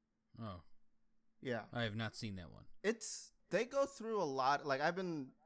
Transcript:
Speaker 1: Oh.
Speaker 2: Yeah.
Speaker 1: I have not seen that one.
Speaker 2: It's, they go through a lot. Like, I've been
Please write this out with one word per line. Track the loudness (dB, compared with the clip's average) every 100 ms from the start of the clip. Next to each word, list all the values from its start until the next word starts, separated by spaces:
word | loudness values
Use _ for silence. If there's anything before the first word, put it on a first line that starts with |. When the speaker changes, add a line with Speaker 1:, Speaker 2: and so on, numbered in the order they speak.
| _ _ _ -10
Speaker 1:
Oh. | -8 -8 -12 -18 -20 _ _ _ _ _
Speaker 2:
Yeah. | -4 -2 -2
Speaker 1:
I | -2
have | -2 0
not | -4 -4
seen | -6 -6
that | -10
one. | -14 -16 -2
Speaker 2:
It's, | 0 0 -2 -4 -8 -16 _
they | 0
go | 2 2 2
through | 0 -2 0
a |
lot. | 2 4 4 4 4
Like, | 2
I've | 2 2
been | 0 -2 -6 -12